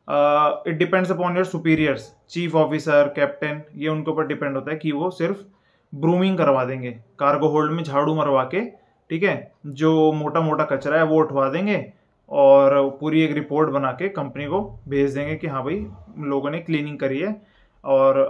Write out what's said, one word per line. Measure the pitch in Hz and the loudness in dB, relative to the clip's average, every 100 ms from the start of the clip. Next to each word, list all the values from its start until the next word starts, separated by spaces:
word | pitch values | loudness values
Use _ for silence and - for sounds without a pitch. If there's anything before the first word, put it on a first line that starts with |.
| - | -4
uh, | 143 147 147 147 - - | 2 4 4 2 0 -6
it | 156 | -2
depends | 165 185 180 170 | 0 0 0 -2
upon | 180 175 | -2 -2
your | 180 165 | -2 -2
superiors, | 160 156 151 120 - - _ | 0 2 2 -2 -8 -20 _
चीफ | 170 170 | -6 0
ऑफिसर, | 156 147 151 160 147 143 147 | 2 2 0 2 4 4 0
कैप्टन, | 143 - 151 151 - | -4 -2 -6 -6 -12
ये | 147 151 | -8 -4
उनके | 156 151 | -4 -4
ऊपर | 156 151 | -4 -4
डिपेंड | 135 143 | -4 -4
होता | 135 131 | -6 -6
है | 156 | -6
कि | 156 | -4
वो | 143 135 | -4 -4
सिर्फ | - 165 196 - _ _ _ _ | -4 -4 -4 -10 _ _ _ _
ब्रूमिंग | 139 160 180 190 180 | -4 0 2 2 2
करवा | 139 131 | 2 2
देंगे, | 127 131 123 | 0 -6 -8
कार्गो | 117 - - 143 143 151 | -12 -18 0 2 2 2
होल्ड | 151 151 | 2 0
में | 165 | -2
झाड़ू | 156 139 151 | -2 0 0
मरवा | 156 143 135 | 0 0 0
के, | 127 180 240 - _ _ _ | 0 -4 -6 -12 _ _ _
ठीक | 160 | -4
है, | 190 131 - _ 147 | -2 -4 -8 _ -16
जो | 135 160 160 156 | 0 2 4 4
मोटा | 151 151 160 | 2 -2 -2
मोटा | 156 151 | 0 0
कचरा | 147 135 143 156 | -2 -2 0 0
है | |
वो | 160 156 | 4 4
उठवा | 151 139 135 | 2 2 0
देंगे | 156 202 180 120 - _ _ _ | 0 -2 -2 -4 -16 _ _ _
और | 143 139 139 135 139 139 - | 4 8 8 6 4 0 -2
पूरी | 151 156 | -2 2
एक | 156 | 2
रिपोर्ट | 147 - 143 156 | -2 -2 0 0
बना | 139 135 | 0 -2
के | 123 190 | -4 -6
कंपनी | 185 139 139 143 | -6 -8 -8 -6
को | 190 - - 135 | -6 -6 -12 -4
भेज | 139 139 | 0 0
देंगे | 135 147 156 | -2 -6 -6
कि | 165 | -6
हाँ | 135 | -6
भाई, | 127 196 214 - - - | -4 -6 -8 -14 -20 -10
लोगों | 147 139 143 | -4 -2 -2
ने | 165 | -6
क्लीनिंग | 170 156 147 147 | -4 -4 -4 -4
करी | 135 135 | -4 -2
है | 196 208 - _ _ _ | -4 -6 -14 _ _ _
और | 139 135 135 135 | 0 4 6 4